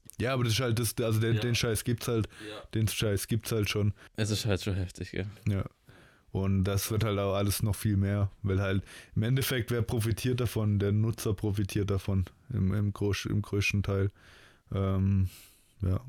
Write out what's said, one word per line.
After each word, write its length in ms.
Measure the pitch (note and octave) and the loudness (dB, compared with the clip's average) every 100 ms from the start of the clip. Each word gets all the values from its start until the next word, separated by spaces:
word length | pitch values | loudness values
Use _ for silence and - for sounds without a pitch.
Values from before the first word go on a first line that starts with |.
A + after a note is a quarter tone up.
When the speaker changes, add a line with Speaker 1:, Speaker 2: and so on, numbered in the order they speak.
| - - | -12 -6
Speaker 1:
Ja, 140 | A#2 | -4
aber 100 | C3 | 0
das 100 | A#2+ | 0
ist 60 | G#2+ | 0
halt 180 | B2+ A2+ | 0 0
das, 180 | A2 - | -2 -2
also 200 | A2+ A2 | 0 2
den, 140 | A2+ A2 | 2 2
Speaker 2:
Ja. 60 | |
Speaker 1:
den 140 | A#2+ A2+ | 0 0
Scheiß 280 | A#2+ G#2+ - | 0 0 -2
gibt's 220 | A2+ - | -2 0
halt, 180 | A#2 G2+ - G#2+ | 0 -2 -6 -14
Speaker 2:
Ja. 140 | - - A2 | -14 -6 0
Speaker 1:
den 120 | A2 | 0
Scheiß 380 | - A2 G2 - | 0 0 0 0
gibt's 240 | A2+ - | -4 -2
halt 180 | A2+ G2+ | -2 0
schon. 240 | G#2 G#2 - - - | 2 0 0 -6 -4
Speaker 2:
Es 120 | G#2 | -2
ist 160 | G2+ G#2+ | 0 0
halt 160 | F#2 | 0
schon 140 | - F#2+ | 0 -2
heftig, 380 | F2+ - F2+ | -4 -6 -8
ja. 100 | - G2+ G2+ - | -6 -8 -6 -2
Speaker 1:
Ja. 160 | G2 - - _ - - _ _ | -2 -4 -10 _ -20 -20 _ _
Und 300 | G2 G2 G2 | -4 0 2
das 280 | F#2+ G2+ - | 2 0 -2
wird 120 | G#2+ | 0
halt 160 | A2 G2+ | 0 0
auch 140 | G2 | 0
alles 280 | G2 G2+ - | 0 0 0
noch 120 | G#2+ F#2+ | -2 0
viel 220 | A2 G2+ | 0 2
mehr, 340 | G2 G2+ G2 - | 2 2 0 -2
weil 200 | G#2 F#2+ | -2 0
halt 220 | G2 G2 - - - - | 0 -2 -4 -10 -6 -2
im 80 | |
Endeffekt, 460 | A2 C3 - C3 G#2+ | 0 0 0 -2 0
wer 100 | A#2+ | -2
profitiert 580 | G#2+ B2 A2 A2 B2+ B2 | 0 0 0 0 0 0
davon? 400 | A#2+ A2+ G#2+ G2+ | 0 0 2 2
Der 140 | G2+ | 4
Nutzer 400 | G#2+ A2 A2 A2+ | 4 2 0 -2
profitiert 560 | G2+ G#2+ G2+ F#2 G#2 G2 | -2 0 0 0 0 0
davon 340 | G2 - F#2+ F2+ - - | 0 0 0 0 -6 -6
im, 200 | A2+ F#2+ | -2 0
im 200 | G#2 G#2 | 2 0
groß-, 340 | - G2+ F#2+ - | 0 -2 -2 -2
im 120 | G#2 | -2
größten 420 | G#2 G2+ G2 G2+ | 0 -2 0 0
Teil. 280 | G2 G2 G2 - - - - - - | 2 2 0 -2 -16 -20 -20 -20 -6
Ähm, 540 | G2 G2 F#2+ F#2+ G2 F#2 - - - _ - | -2 0 2 4 4 2 -2 -20 -20 _ -6
ja, 180 | F#2 G2 | -2 -2